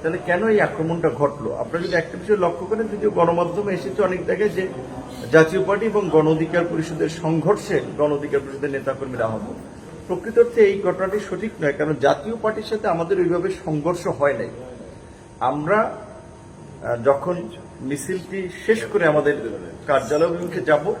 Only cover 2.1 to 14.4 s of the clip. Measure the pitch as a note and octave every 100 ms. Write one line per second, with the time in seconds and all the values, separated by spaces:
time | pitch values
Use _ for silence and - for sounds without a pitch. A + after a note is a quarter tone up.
2.1 | F3+ F3+ G3+ F3 E3+ F#3 G#3+ A3 G3+ G#3
3.1 | F3 E3+ E3+ F3 G3+ G3+ F3+ - F#3 F#3+
4.1 | F#3 - F3 G#3 E3 F#3 - - - -
5.1 | - A#2+ D#3 D#3+ F3+ E3 G3+ A3 G#3 F#3
6.1 | D3+ D#3 D#3+ E3 F3 E3+ E3 D#3 D#3 D#3+
7.1 | - D#3 E3 D3+ C#3 - D#3+ B2 - D3
8.1 | C#3+ C#3+ C#3+ C3+ C3+ C#3+ C3+ B2 C3 C3+
9.1 | A#2+ A2+ A2 A3+ - - - - - -
10.1 | F3+ A3+ A3+ A#3 - G3+ G3 F#3 F3+ F#3+
11.1 | G#3 - F3+ G#3+ - D3+ C#3 D3+ D3 C#3
12.1 | - G#3 A3+ A3 G#3+ G#3 G#3+ G#3+ E3 E3+
13.1 | G3 E3+ F3 E3 - - D3+ D3+ F3 G3
14.1 | D3+ C#3+ B2+